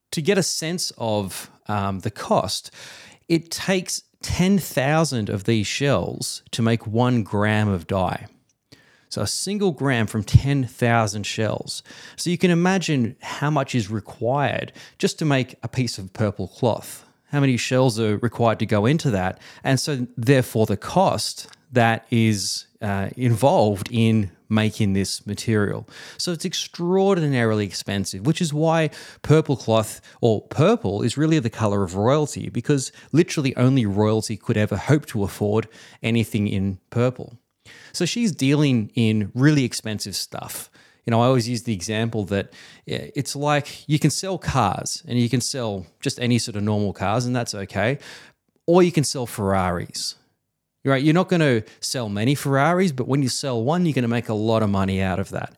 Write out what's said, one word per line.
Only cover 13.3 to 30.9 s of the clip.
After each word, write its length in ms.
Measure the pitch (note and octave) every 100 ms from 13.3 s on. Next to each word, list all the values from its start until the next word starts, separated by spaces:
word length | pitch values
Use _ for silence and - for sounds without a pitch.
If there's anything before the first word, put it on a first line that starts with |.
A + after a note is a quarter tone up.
| - C#3+
much 240 | D3+ C3
is 160 | B2+ G2
required 840 | A2 - - A2+ C#3+ A#2+ - - - - -
just 220 | F#3+ -
to 80 | D#3
make 300 | C3+ B2 -
a 60 | A#2+
piece 300 | - A#2 -
of 160 | F#2+
purple 340 | - G#2+ - F#2
cloth. 560 | - A#2+ - - - - _ -
How 80 | C#3+
many 180 | C#3 A#2+
shells 420 | - B2+ C3 A2
are 160 | A2 G2+
required 440 | A#2 - A#2 G#2+
to 60 | G#2
go 200 | G#2 A2+
into 240 | D#3 C#3+
that? 280 | F#2+ F#2 - - -
And 160 | C3+ B2+
so 280 | - C3+ B2 -
therefore 480 | A2+ C3+ A#2+ A2+
the 140 | A2 G2
cost 680 | - F3+ F#3 - - - - - _
that 360 | B2 A#2 A2+ -
is, 540 | A#2 A2 G2+ - - - -
uh, 300 | G#2 G2 G2
involved 760 | - B2+ A2+ C#3 F3+ G#2+ G2 -
in 380 | A#2 A2+ A2 G2 _ -
making 440 | A2 G#2+ - G#2
this 320 | G2 F#2+ - -
material. 600 | G2 - G#2+ G2+ - - - - -
So 160 | -
it's 140 | D#3+ F#3
extraordinarily 1200 | - - - F3 F#3+ G3 F3+ D3+ B2+ A2+ G#2+ G2+
expensive, 580 | - - G2 F#2+ F#2+
which 160 | A#2 D#3
is 140 | E3
why 340 | D3 D#3+ E3 D3+ - - -
purple 360 | - D#3 D3+ C3
cloth, 440 | - A2 G#2 - - -
or 180 | A#2+ G#2
purple, 640 | - - F3 A#3 G2